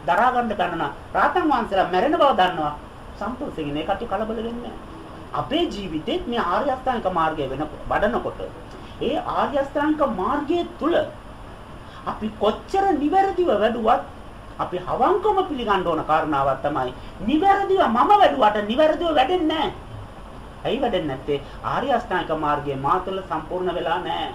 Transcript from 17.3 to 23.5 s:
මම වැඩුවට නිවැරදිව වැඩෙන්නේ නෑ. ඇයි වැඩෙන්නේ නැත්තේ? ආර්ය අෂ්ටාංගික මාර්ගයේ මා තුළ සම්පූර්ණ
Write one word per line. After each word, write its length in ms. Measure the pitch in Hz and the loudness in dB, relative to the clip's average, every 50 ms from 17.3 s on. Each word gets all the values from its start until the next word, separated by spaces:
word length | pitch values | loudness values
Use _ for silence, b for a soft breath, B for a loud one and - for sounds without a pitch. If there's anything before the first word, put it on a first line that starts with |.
| 285 311 359 392 392 392 392 370 381 381 311 | 2 4 6 6 4 4 4 2 4 4 4
මම 280 | 254 220 240 277 359 | 4 4 4 6 6
වැඩුවට 540 | 415 415 381 294 277 269 214 208 208 214 202 | 8 8 8 6 6 6 4 4 4 2 0
නිවැරදිව 440 | 202 226 262 311 311 311 311 349 339 | 0 2 4 4 4 4 2 0 0
වැඩෙන්නේ 360 | 311 277 - - 370 359 330 311 | 4 2 4 4 2 2 2 2
නෑ. 200 | 320 - - 370 339 - - - - - - - - - - - - - - - - - | 0 0 -2 -2 -4 -8 -14 -14 -14 -14 -14 -14 -16 -16 -16 -16 -16 -16 -16 -16 -16 -6
ඇයි 220 | - 151 190 262 | -4 -2 0 0
වැඩෙන්නේ 280 | 277 240 202 180 160 151 | 0 2 0 0 0 -2
නැත්තේ? 300 | 135 135 - - 143 139 B B B B | -4 -6 -2 -2 -2 -2 B B B B
ආර්ය 280 | - 113 139 175 226 277 | -4 -2 -2 -2 0 2
අෂ්ටාංගික 460 | 277 - - - 190 180 160 - 160 151 | 0 0 0 0 -2 -2 0 -2 -2 0
මාර්ගයේ 400 | 156 147 147 143 143 143 139 131 | 2 0 0 0 0 -4 -4 -2
මා 220 | 139 156 180 185 | 0 2 2 2
තුළ 240 | 180 - - 190 185 | 0 -2 -6 -6 -6
සම්පූර්ණ 520 | - 165 156 - - | -4 -6 -6 -4 -4